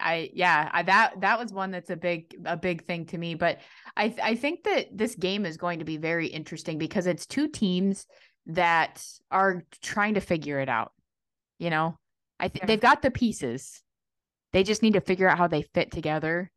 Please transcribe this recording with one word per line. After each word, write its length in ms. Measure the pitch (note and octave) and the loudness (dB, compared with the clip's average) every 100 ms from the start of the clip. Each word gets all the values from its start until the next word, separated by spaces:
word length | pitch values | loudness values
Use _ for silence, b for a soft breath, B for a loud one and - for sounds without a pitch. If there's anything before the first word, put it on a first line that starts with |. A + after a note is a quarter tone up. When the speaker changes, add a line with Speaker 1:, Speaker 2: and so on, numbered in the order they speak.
Speaker 1:
I, 300 | - E3 D#3+ | -2 -2 -4
yeah, 380 | - F3+ D#3 - | 0 4 4 2
I, 100 | F3 | 0
that, 360 | F3 G3+ A3+ F#3+ | 4 4 4 2
that 180 | G3 G#3+ | 0 0
was 140 | A#3 | -2
one 180 | F#3+ F#3+ | -6 -6
that's 200 | F3+ F3+ | -6 -8
a 60 | E3+ | -4
big, 380 | F3 E3+ E3 E3+ E3 | -2 -4 -8 -10 -6
a 100 | E3+ | -4
big 300 | F#3 E3+ - | -2 -4 -6
thing 180 | E3+ D#3+ | -8 -8
to 120 | E3+ | -8
me. 160 | E3+ | -6
But 240 | E3 E3+ - B B B | 0 0 0 B B B
I, 200 | - G#3+ A3 | -2 -2 -2
I 120 | A3 | -2
think 300 | A#3 C#4+ F4 | -2 -2 -2
that 220 | G#4+ D#4 - G3 | 0 0 -2 -4
this 180 | A#3 | -4
game 300 | G#3+ F3+ G3+ | -2 -2 -2
is 140 | F3+ D#3+ | -4 -4
going 220 | F3 E3 | -6 -4
to 40 | |
be 140 | D#3+ D#3 | -6 -4
very 280 | D#3+ E3+ D#3+ | -2 -2 -2
interesting 520 | D#3 D3 D3+ - D#3 | -6 -12 -10 -8 -6
because 280 | D#3 G3 F3+ | -2 0 0
it's 200 | D#3+ - | -2 -4
two 200 | C#4 D4+ | -4 -2
teams 580 | - G3 F3+ G3 G3 - b b b - | 0 0 2 0 -2 -8 b b b -4
that 580 | E3 E3+ E3 - - - - _ | 0 4 4 2 -4 -20 -20 _
are 320 | F#3 G3 F3+ - - | 2 2 0 -8 -14
trying 320 | - G#3+ G#3 | -6 -2 0
to 60 | G3+ | 0
figure 400 | - E3+ C#3+ C#3 | 0 -2 -2 -4
it 100 | C3+ | 0
out. 220 | A2+ - - _ _ _ _ _ - | -2 -2 -10 _ _ _ _ _ -8
You 100 | E3+ | -2
know, 300 | D#3 E3 - _ _ _ - | 0 0 -4 _ _ _ -8
I 100 | F#3 | -6
th-, 140 | - | -2
Speaker 2:
Yeah. 40 | G3+ | 0
Speaker 1:
they've 140 | G#3+ | 4
got 220 | A#3+ D4 | 6 6
the 80 | C4+ | 2
pieces. 720 | - A#3 - B2+ B2+ - - _ _ _ _ _ _ _ | 0 0 0 -6 -6 -10 -20 _ _ _ _ _ _ _
They 100 | F#3 | 2
just 200 | F#3+ G#3 | 2 4
need 120 | A3 | 4
to 80 | G3+ | 4
figure 260 | - F#3 F#3 | 2 4 4
out 80 | E3 | 6
how 100 | F3 | 2
they 160 | D#3 | 0
fit 280 | - F3 - | -2 -2 -2
together 600 | E3 D#3 D#3 D#3+ E3+ F#3 | -2 -2 -2 -2 -4 -6